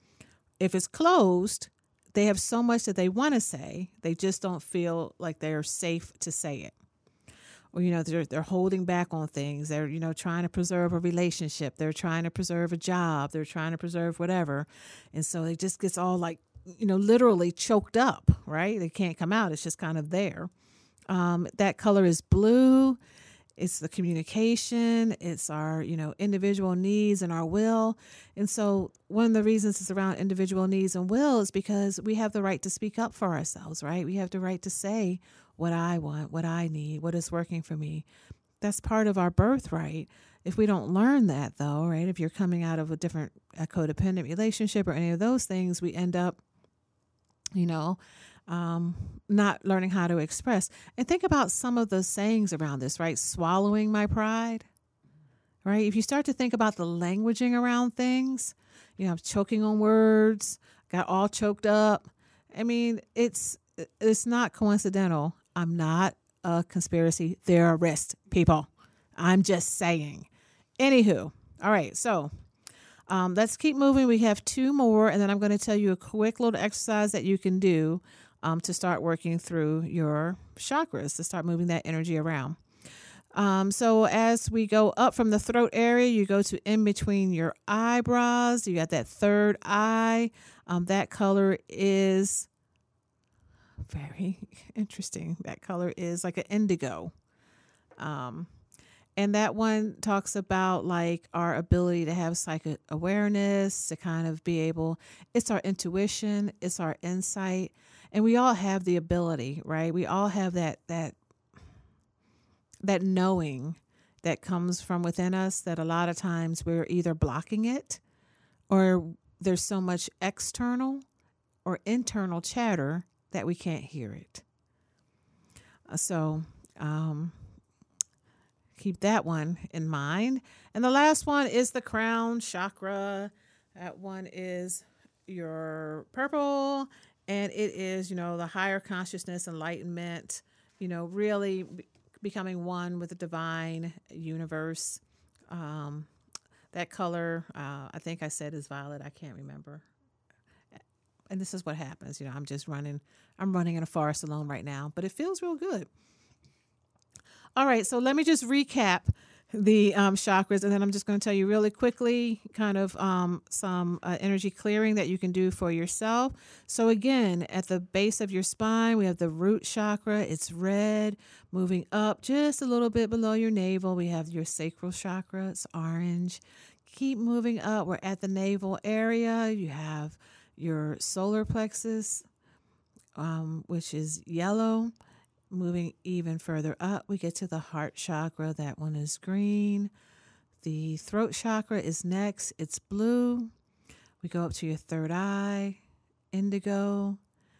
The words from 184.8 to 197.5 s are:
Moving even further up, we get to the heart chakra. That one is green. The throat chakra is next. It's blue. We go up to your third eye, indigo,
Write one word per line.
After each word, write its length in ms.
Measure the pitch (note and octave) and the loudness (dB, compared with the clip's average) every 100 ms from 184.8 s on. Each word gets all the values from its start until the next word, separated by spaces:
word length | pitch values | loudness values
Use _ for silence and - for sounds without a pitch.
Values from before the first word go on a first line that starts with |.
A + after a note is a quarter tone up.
| A#3 - _ _ _ _ _ | -2 -6 _ _ _ _ _
Moving 460 | F#3 F3 F3 E3+ - | -4 -2 -2 -4 -8
even 360 | F#3 F3+ E3 D#3+ | -6 -4 -4 -6
further 380 | - D#3+ D3+ - | -4 -4 -4 -4
up, 240 | F#3 G3+ - | -4 -4 -4
we 120 | G3 | -6
get 180 | E3+ E3+ | -6 -6
to 100 | F#3 | -8
the 140 | D#3+ | -8
heart 340 | - D#3+ D3+ | -8 -6 -6
chakra. 580 | - - D#3 D#3+ - D#3 | -8 -6 -4 -4 -4 -6
That 280 | D#3 D3 - | -4 -6 -6
one 160 | D#3 D3+ | -6 -4
is 200 | D3 - | -6 -8
green. 760 | - F#3+ G#3 G#3 G#3 G3+ G3+ - _ _ _ _ _ _ | -4 -2 0 0 0 0 -4 -8 _ _ _ _ _ _
The 340 | - D#3 D#3+ D#3 | -8 -6 -4 -6
throat 380 | - G#3 A3 | -4 -2 -2
chakra 440 | - A3+ A3 G#3+ G#3+ | -2 -2 -2 -2 -4
is 260 | - D#3+ | -2 -4
next. 480 | F3+ F#3+ G3+ G3 - - | -4 -2 -2 -4 -10 -10
It's 220 | D#3+ - | -10 -10
blue. 680 | - G3+ A3 B3 B3 A#3+ A3+ - _ _ _ - _ _ | -8 -2 0 2 2 -2 -6 -12 _ _ _ -20 _ _
We 40 | F3 | -6
go 140 | F3 | -4
up 120 | E3+ | -4
to 120 | - D#3+ | -4 -6
your 100 | D#3 | -6
third 360 | - D#3+ D#3 | -6 -6 -4
eye, 640 | F3 G3 G3+ G3+ G3+ G3+ G3 _ _ _ _ _ | -2 -2 -2 -2 -4 -4 -8 _ _ _ _ _
indigo, 880 | F#3+ G3+ G3 G3+ G3+ G3+ G3+ G3 G3 _ _ _ | -2 -2 -2 -2 0 0 0 -2 -4 _ _ _